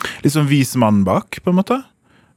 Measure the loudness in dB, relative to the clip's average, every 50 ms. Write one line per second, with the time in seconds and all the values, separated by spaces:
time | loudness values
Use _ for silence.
0 | -12 -12 -8 -4 -2 -2 0 0 0 0 2 0 0 0 0 0 2 2 4 2
1 | 2 2 0 -2 -2 -6 -10 -8 -2 0 0 0 0 0 -2 -4 -6 -10 _ _
2 | _ _ _ _ _ _ _